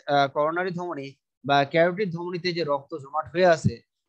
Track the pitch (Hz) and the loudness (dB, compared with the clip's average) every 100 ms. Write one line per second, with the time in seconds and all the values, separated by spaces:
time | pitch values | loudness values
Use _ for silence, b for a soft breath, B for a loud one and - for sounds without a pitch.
0 | - 143 139 151 151 170 185 175 175 151 | 0 2 2 2 0 0 -4 -4 -8 -8
1 | 139 - _ _ 131 143 139 165 170 180 | -10 -16 _ _ 0 2 2 2 2 2
2 | 208 165 175 185 180 170 147 143 - 160 | -4 -4 -6 -6 -4 -4 -2 -4 -6 -14
3 | 135 151 156 165 185 156 131 117 _ _ | -8 -6 -4 2 4 4 2 -4 _ _